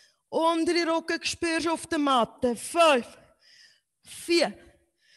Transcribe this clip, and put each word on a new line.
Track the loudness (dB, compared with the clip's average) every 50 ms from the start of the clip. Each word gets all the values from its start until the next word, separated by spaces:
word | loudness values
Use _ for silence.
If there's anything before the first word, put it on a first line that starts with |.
| -20 _ _ _ _ _
Untere | -2 0 0 2 2 0 0 0 0 0 0 0 0
Rücken | -2 -2 -4 -6 -4 -4
spürst | -6 -6 -4 -4 -2 -2 -2 -2 -2
du |
auf | -4 -4 -4 -4
der | -4 -2
Matte. | 0 2 2 2 0 0 -2 -4 -2 -2 -2 -4
Fünf. | -8 -4 2 4 4 6 4 2 0 -4 -12 -20 -20 _ _ _ _ _ _ _ -20 _ _ _ _ _ _ _ _
Vier. | -20 -20 -10 -4 0 0 2 2 0 -4 -8 -18 -20 _ _ _ _ _ _ _ _ _